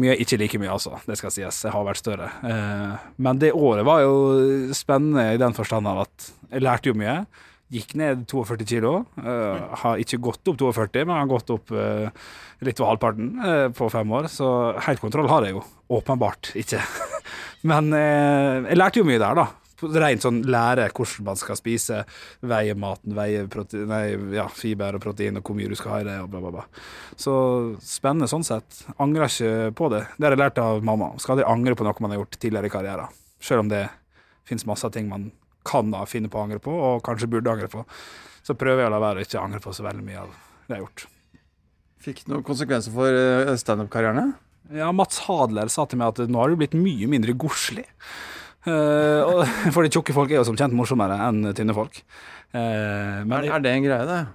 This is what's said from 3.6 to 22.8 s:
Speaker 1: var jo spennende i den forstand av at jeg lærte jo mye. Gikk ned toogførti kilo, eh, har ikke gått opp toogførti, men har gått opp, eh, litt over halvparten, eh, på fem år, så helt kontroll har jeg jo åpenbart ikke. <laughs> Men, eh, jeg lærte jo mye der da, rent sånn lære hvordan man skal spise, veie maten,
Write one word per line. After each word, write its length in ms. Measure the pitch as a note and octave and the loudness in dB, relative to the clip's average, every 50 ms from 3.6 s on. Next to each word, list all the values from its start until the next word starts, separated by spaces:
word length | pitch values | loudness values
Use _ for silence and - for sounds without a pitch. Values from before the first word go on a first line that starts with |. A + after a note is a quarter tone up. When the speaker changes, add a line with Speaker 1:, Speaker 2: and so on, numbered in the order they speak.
| D3+ C3+ A2 G#2 G#2+ | 6 6 6 6 4
Speaker 1:
var 160 | C#3 D#3+ D#3+ C#3 | 6 6 6 6
jo 120 | C#3 C#3 C#3 C#3 C3+ C3+ C3+ C3 C3+ C3+ C#3 C3 C3 C#3 | 6 6 6 6 6 6 6 4 4 4 2 0 -2 -4
spennende 520 | - - - C#3+ C3+ D3 D#3 D3+ C#3 A#2 A2 A2 | -4 0 2 2 4 4 4 4 4 4 4 4
i 80 | A#2 | 4
den 140 | B2+ B2 A2 | 4 2 2
forstand 320 | - A2 - A2+ A2 G#2 G#2 | 0 -2 -2 -2 -2 0 0
av 160 | F#2+ F#2 G2+ | -2 -2 -2
at 280 | - _ - - - - _ - - | -4 _ -14 -20 -20 -20 _ -16 -8
jeg 140 | - C3 C3 C3 | -4 0 2 2
lærte 220 | A#2+ A2+ - C3+ A#2 | 2 2 0 0 0
jo 60 | G#2+ | 0
mye. 220 | G#2 G#2+ C3 E3 G#3 - _ - - - - _ _ _ | 0 -2 -2 -4 -4 -8 _ -20 -20 -20 -20 _ _ _
Gikk 260 | B2+ A#2 - - - D3 | -10 -10 -10 -8 -6 -2
ned 220 | D#3 D3+ C3+ B2+ A#2+ - | -2 0 -2 -2 -4 -4
toogførti 320 | - C3+ A#2 G2 A#2+ G#2+ A2 | -4 -4 -2 -2 -4 -6 -4
kilo, 260 | G#2 A#2+ A#2 A2 B2 D#3 F#3+ A#3+ - _ - | -2 -2 0 2 2 2 0 -2 -6 _ -10
eh, 440 | - A#2 B2 A#2 A2+ G#2 F#2+ F#2 F#2 - - - - | -6 -4 -4 -2 -2 -2 -4 -4 -6 -8 -8 -2 0
har 160 | A#2+ A2+ G2 | 0 0 0
ikke 220 | A#2 - - A#2+ A#2+ | 0 -2 -4 -4 -2
gått 240 | A#2+ A2 - _ F#3+ | -4 -4 -2 _ -2
opp 80 | E3+ A#2 | 0 2
toogførti, 440 | C3+ B2+ A2+ A#2+ A2 G2+ - B2 D3+ | 2 0 2 0 -2 0 0 0 0
men 140 | E3+ F3 D#3 | 0 0 0
har 80 | C#3+ | 0
gått 220 | C3+ C3 A#2 - - | 2 0 0 0 -2
opp, 200 | A#2+ G#2+ - - A2 | -4 -6 -4 -6 -4
eh, 360 | G#2+ G#2 G#2+ G#2+ G#2+ G#2+ G#2+ - - - - - - - - - _ - | -4 -2 -2 -2 -2 -4 -6 -8 -12 -18 -20 -20 -20 -20 -20 -16 _ -6
litt 160 | C3 A#2 - | -4 -2 0
over 140 | B2+ G#2 A2+ | 2 2 2
halvparten, 380 | G#2+ - A#2 G#2+ G#2+ A2 B2 G#3 B3+ A#3+ | 2 2 0 0 0 -4 -6 -4 -4 -2
eh, 260 | F#3+ E3 D3 C3+ B2+ A#2+ | 0 2 2 2 2 0
på 140 | - B2 A2 | -2 -2 -2
fem 200 | - A#2 G#2+ G#2+ A2 | 0 0 -2 0 0
år, 120 | B2+ D#3 - | -2 -2 -4
så 200 | - - C#3 C3 B2 B2 A#2+ A#2 G#2 G#2 - | -4 -2 0 2 2 2 2 0 0 0 0
helt 160 | - C#3 - - | 0 0 0 -2
kontroll 240 | A2+ A2 C#3+ D3+ C3+ | -2 -2 0 2 4
har 140 | D3+ D3+ A2+ | 4 4 4
jeg 120 | G2 F#2+ | 2 -2
jo 60 | F#2+ - - - _ _ - | -6 -8 -12 -16 _ _ -2
åpenbart 640 | B2+ A2 - - C3+ B2 A#2 G2 F#2 - - - - | -2 0 0 0 0 0 0 0 -2 -4 -10 -10 -8
ikke. 240 | G2+ A2 - - G#2 - - - - - - - - - | -8 -6 -4 -4 -4 -4 -6 -6 -8 -8 -8 -8 -10 -12
<laughs> 440 | - - - - - - - - D#3+ | -12 -14 -16 -16 -16 -14 -4 0 2
Men, 220 | D#3+ D3+ D#3 D3+ D#3 | 2 4 4 4 2
eh, 680 | D3+ D3+ D3+ D3 D3 D3 C#3+ C#3+ C#3 C#3 C#3 C3 C3 B2+ - | 4 4 4 4 4 4 4 4 4 4 2 0 0 0 2
jeg 80 | D#3 F3 | 4 6
lærte 220 | F#3 G3 - A#3+ G#3 | 6 6 6 4 4
jo 40 | D#3 | 6
mye 100 | B2+ A2+ | 6 4
der 160 | G#2+ G2 A#2+ | 4 4 4
da, 120 | E3+ D#3+ A2+ - - _ _ _ _ - | 2 2 0 -2 -8 _ _ _ _ -6
rent 400 | D#3+ D#3 E3 D#3 D3+ C3 A2 - | -2 2 2 4 4 2 2 2
sånn 160 | B2+ A#2 A#2 A2 | 0 0 0 0
lære 400 | A#2 B2 A#2 A#2 A#2+ B2+ B2+ A#2 G2 - | 2 2 2 4 4 4 2 2 0 -2
hvordan 320 | - B2 - - - G#2 | -2 -4 -4 -6 -8 -8
man 100 | G2 G2 | -8 -6
skal 220 | F2+ - - G#2+ - | -6 -6 -8 -8 -6
spise, 400 | - A#2 A#2 A#2 - - A#2 G#2 G#2+ - - - - - - _ | -4 -2 -2 -2 -2 -4 -4 -6 -6 -8 -14 -20 -20 -20 -16 _
veie 360 | - B2 A#2 G#2+ G#2+ G#2 G#2 | -4 0 0 2 2 0 -2
maten, 340 | G2+ | -2